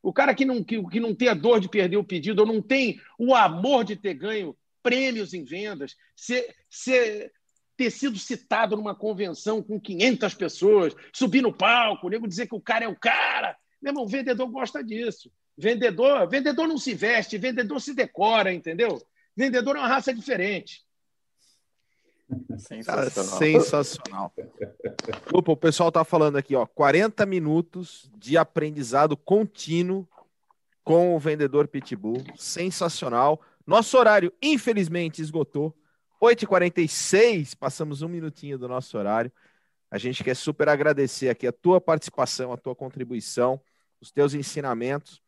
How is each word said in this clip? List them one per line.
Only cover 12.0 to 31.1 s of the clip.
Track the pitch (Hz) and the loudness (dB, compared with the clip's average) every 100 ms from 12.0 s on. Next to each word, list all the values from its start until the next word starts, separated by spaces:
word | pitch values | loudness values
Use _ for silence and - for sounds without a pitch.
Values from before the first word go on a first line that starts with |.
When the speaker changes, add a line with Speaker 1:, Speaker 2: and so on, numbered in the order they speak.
Speaker 1:
o | 180 | -6
nego | 220 226 | -6 -6
dizer | 170 | -8
que | 240 | -8
o | 214 | -8
cara | - 226 | -2 -2
é | 226 | -2
o | |
cara. | 170 226 - - - - - _ _ | -2 0 2 0 -2 -4 -8 _ _
Meu | 277 | -6
irmão, | 285 | -4
vendedor | 214 269 262 233 254 | -4 -4 -2 -2 -2
gosta | 254 240 294 | -4 -8 -8
disso. | 226 220 233 - - _ _ - | -8 -6 -6 -8 -20 _ _ -4
Vendedor, | 185 233 240 180 262 277 180 | -2 2 0 4 4 4 2
vendedor | 269 277 262 320 | 2 0 0 -2
não | 294 | -2
se | 262 | -4
veste, | 180 208 233 - 214 | -2 0 0 -2 -6
vendedor | 254 220 196 277 | -4 -4 -4 -6
se | - | -6
decora, | 262 214 - 208 226 190 | -4 -4 0 2 2 0
entendeu? | 180 160 165 233 143 - _ _ | -2 -8 -2 -2 -2 -12 _ _
Vendedor | - 269 247 240 | -2 0 0 0
é | 285 | -2
uma | 247 | 0
raça | 269 269 | 0 -2
diferente. | 233 262 294 190 185 - - _ _ _ _ _ _ _ _ _ _ _ _ _ _ _ 127 - 110 | -6 -6 -4 -2 -4 -10 -20 _ _ _ _ _ _ _ _ _ _ _ _ _ _ _ -12 -10 -16
Speaker 2:
Sensacional. | - 113 | -14 -12
Speaker 3:
Cara, | - 160 127 | -6 -2 -2
sensacional. | - 95 95 151 156 - 147 139 - - 98 98 - 85 - - - - - - - - | -4 -4 0 6 6 4 0 -2 -8 -12 -10 -10 -12 -16 -14 -14 -10 -10 -10 -10 -10 0
Opa, | 185 170 | 0 2
o | 151 | 0
pessoal | 165 - 170 | 0 2 2
tá | 165 | 2
falando | 160 170 151 139 | 2 2 2 0
aqui, | - | -2
ó, | 131 | -2
quarenta | 110 - 143 156 214 214 | -2 2 4 4 2 0
minutos | 202 185 151 160 165 180 175 - - | 0 0 0 0 -2 -10 -14 -18 -20
de | 107 117 160 | -18 0 2
aprendizado | 160 165 151 151 120 131 151 | 2 -2 -4 -4 -2 2 2
contínuo | 143 - 202 214 - - 170 180 190 180 _ _ _ _ _ _ _ | 0 2 2 2 -6 -2 0 0 -4 -6 _ _ _ _ _ _ _
com | - 165 180 | 4 6 6